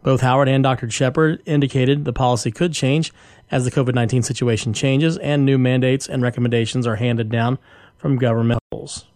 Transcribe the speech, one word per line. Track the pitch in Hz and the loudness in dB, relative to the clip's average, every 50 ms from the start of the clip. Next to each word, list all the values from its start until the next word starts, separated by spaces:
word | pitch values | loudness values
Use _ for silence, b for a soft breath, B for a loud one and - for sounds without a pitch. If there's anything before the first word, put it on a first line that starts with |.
Both | - 139 135 120 | 2 0 0 2
Howard | 131 127 127 135 143 | 2 2 4 4 4
and | 131 135 135 135 | 4 4 2 2
Doctor | 135 131 117 - 113 | 2 0 0 -4 -8
Shepard | 110 - 139 127 131 160 160 156 156 - - | -2 0 0 0 2 2 2 0 0 -4 -4
indicated | - 156 147 143 131 - 135 127 127 143 147 143 | -2 0 0 0 0 0 0 2 2 2 0 -2
the | 135 120 | -4 -2
policy | - 127 123 123 117 - 123 | 0 0 0 0 0 -2 -6
could | 110 - 175 180 | -2 -2 -2 -2
change | 151 - - 131 139 160 160 - B B B B B B B B | -2 -2 0 0 0 0 0 -4 B B B B B B B B
as | - 135 123 | -2 -2 -2
the | 127 | 0
covid | - 151 131 123 127 | 0 0 0 0 0
nineteen | 127 117 110 131 127 113 | 0 0 0 0 0 -2
situation | - 117 - 127 120 113 107 - 117 | -2 -4 -2 0 0 0 0 -2 -4
changes | 107 - - 135 135 135 156 165 165 | -4 -2 0 0 2 2 2 0 -2
and | - - 139 147 143 139 | -2 -2 -2 0 2 2
new | 135 135 | 2 2
mandates | 131 127 127 127 127 127 127 131 143 - | 2 2 2 2 2 2 2 0 0 -2
and | - - 131 123 | -4 -4 -2 -2
recommendations | 123 120 - 120 120 117 117 113 110 - 127 120 | -2 -2 -2 -2 0 0 0 0 0 -2 -2 -2
are | 120 110 | -2 -2
handed | 98 120 123 120 117 117 107 | -2 -2 -2 0 -2 -2 -2
down | 113 117 113 120 131 - B B B B B B B | -2 0 0 0 -2 -4 B B B B B B B
from | B - 151 139 | B -2 -2 0
government | 123 131 120 113 117 117 117 117 113 _ _ | 2 2 0 2 2 2 0 0 -2 _ _
levels. | - - - - - - - _ _ | -12 -12 -12 -14 -14 -16 -16 _ _